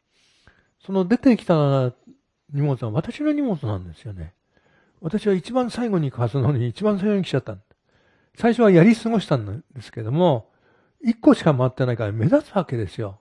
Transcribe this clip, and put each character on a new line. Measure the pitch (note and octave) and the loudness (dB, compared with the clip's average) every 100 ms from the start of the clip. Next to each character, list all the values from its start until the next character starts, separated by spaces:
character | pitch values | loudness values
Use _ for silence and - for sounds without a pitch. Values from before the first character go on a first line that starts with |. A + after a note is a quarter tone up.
| _ _ _ _ _ _ _ _ | _ _ _ _ _ _ _ _
そ | - | -6
の | G3 F3+ | -2 0
出 | A#3+ | 0
て | C4+ A3 | 2 2
き | - | 2
た | D#3+ C#3+ C#3 B2+ - _ - _ _ _ | 2 2 2 0 -4 _ -20 _ _ _
荷 | C#3+ | -4
物 | D3 B2+ | -2 -2
は | A2+ | -4
私 | G#2+ G#3+ - | -6 -6 -6
の | D4+ | -4
荷 | D4 | -2
物 | C4+ E3 | -2 -4
な | G#2+ G2 | -4 -8
ん | |
で | F2+ | -10
す | D#2 | -16
よ | - | -16
ね。 | F#2+ E2 _ _ _ _ _ _ _ | -14 -14 _ _ _ _ _ _ _
私 | D#3+ G#3+ G#3+ | -6 -4 0
は | |
一 | F#3+ - | 0 0
番 | B3+ A#3+ | -4 -4
最 | - A#3+ | -4 -2
後 | F#3 | -2
に | C#3+ | -2
行 | - | -2
く | |
は | A#2+ | -2
ず | C#3 | 0
な | A#2 | 0
の | |
に、 | C3+ A#2+ | 0 -4
一 | - | -4
番 | G#3+ G3+ | -2 0
最 | G#3 | 0
初 | G3+ | -2
に | |
来 | F3 | -2
ち | C3+ | -4
ゃ | |
っ | |
た。 | - F#2+ _ _ _ _ _ _ _ | -4 -12 _ _ _ _ _ _ _
最 | - A#3 | -4 0
初 | A#3+ | 4
は | A3 | 6
や | F3 | 8
り | G3 | 8
過 | A3+ A3+ | 6 2
ご | A3+ | -2
し | - | -2
た | C3+ | -4
ん | G#2 A2+ - | -4 -10 -14
で | B2 | -20
す | - | -16
け | - | -10
ど | G#2+ | -4
も、 | D3 F3+ B2 - _ _ _ _ _ | 0 2 2 -4 _ _ _ _ _
一 | B3+ | -4
個 | - D4+ | 2 4
し | B3+ | 4
か | E3+ | 4
回 | C3 B2+ | 2 0
っ | |
て | - B2+ | -2 -2
な | |
い | A#2 | -2
か | G#2+ | -4
ら | |
目 | A2+ B2 | 0 2
立 | C#4+ | 2
つ | - | 0
わ | - | -4
け | - A#2+ | -4 -4
で | F#2+ | -6
す | - | -8
よ。 | G#2 G2+ | -12 -12